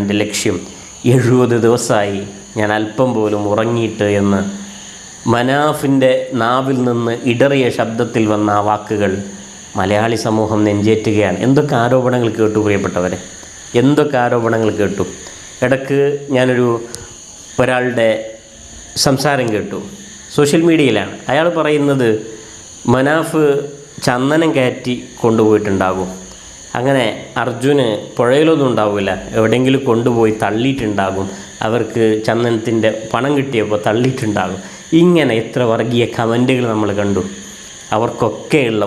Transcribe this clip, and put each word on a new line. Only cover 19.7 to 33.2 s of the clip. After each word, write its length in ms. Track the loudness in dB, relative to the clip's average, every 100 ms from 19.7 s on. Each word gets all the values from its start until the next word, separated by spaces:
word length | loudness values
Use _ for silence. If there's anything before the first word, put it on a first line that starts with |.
| -8 -12 -16 -20 -20 -8
സോഷ്യൽ 280 | 0 2 4 4
മീഡിയയിലാണ്. 460 | 4 4 2 -2 -8 -2
അയാൾ 140 | 0 0 0
പറയുന്നത് 500 | 0 2 2 2 2 0 -4 -16 -18 -20 -20 -10 0
മനാഫ് 480 | 0 2 0 0 0 2 0 -4 -12 -18 -6 -2
ചന്ദനം 440 | 0 0 2 2 2
കയറ്റി 380 | 0 -2 -6 -6 -8 -2
കൊണ്ടുപോയിട്ടുണ്ടാകും, 880 | 0 4 4 4 2 0 0 -2 -6 -10 -16 -20 -20 -20 -10 -4
അങ്ങനെ 280 | 0 0 0 -4 -8 -6
അർജുന് 460 | -4 -2 0 2 2 -2 -6 -2
പുഴയിലൊന്നും 520 | 2 4 4 2 2
ഉണ്ടാവില്ല, 400 | 2 0 0 -2 -4 -4 0
എവിടെയെങ്കിലും 440 | 0 2 2 2 2
കൊണ്ടുപോയി 440 | 2 2 2 2 2 -2
തള്ളിയിട്ടുണ്ടാകും, 840 | 0 -2 -2 -2 -2 -2 -2 -6 -8 -16 -6 -2
അവർക്ക് 360 | -2 -2 0 2 0 0
ചന്ദനത്തിൻ്റെ 640 | 0 0 0 0 0 0 0 -4
പണം 200 | -2